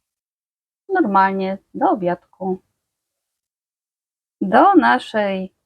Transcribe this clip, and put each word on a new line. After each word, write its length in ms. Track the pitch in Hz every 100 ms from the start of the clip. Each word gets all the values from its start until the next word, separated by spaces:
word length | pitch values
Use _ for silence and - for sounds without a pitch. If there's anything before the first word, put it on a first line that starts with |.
| _ _ _ _ _ _ _ _ _
normalnie 680 | 381 254 196 190 196 190 190 -
do 160 | - 262
obiadku. 720 | 277 175 175 _ _ 190 185 _ _ _ _ _ _ _ _ _ _ _ _ _ _ _ _ _ _
Do 340 | 190 233 349 381
naszej, 800 | 233 247 - 220 208 190 185 -